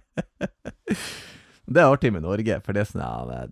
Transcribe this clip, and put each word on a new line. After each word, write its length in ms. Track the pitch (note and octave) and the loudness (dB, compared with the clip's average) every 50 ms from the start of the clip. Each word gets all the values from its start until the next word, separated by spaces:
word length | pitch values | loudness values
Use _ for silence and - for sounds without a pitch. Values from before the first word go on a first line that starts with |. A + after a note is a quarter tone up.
| _ _ - - - _ _ - - - _ _ _ - - _ _ - G3+ - - - - - - - - - _ _ _ _ _ - | _ _ -10 -10 -10 _ _ -10 -10 -10 _ _ _ -18 -18 _ _ -6 -6 -6 -6 -12 -14 -14 -18 -20 -20 -20 _ _ _ _ _ 2
Det 80 | B2+ E3+ | 4 6
er 80 | D#3+ C3+ | 8 8
artig 240 | C#3 C#3 - A#2+ | 6 6 4 0
med 100 | G2+ F2+ D#2+ | 0 0 -2
Norge, 320 | F2 G2+ G#2+ A2+ A2+ E2+ - | -2 -2 -2 0 -2 -2 -2
for 120 | - - G2+ | -2 -2 -2
det 60 | G2+ | -2
er 60 | G#2 - | -2 -2
sånn, 120 | - - | -4 -8
ja, 220 | C2+ A#1+ A#1 A#1+ B1 | -6 -6 -6 -8 -8
det, 260 | B1 B1 B1 B1 - | -8 -8 -10 -10 -12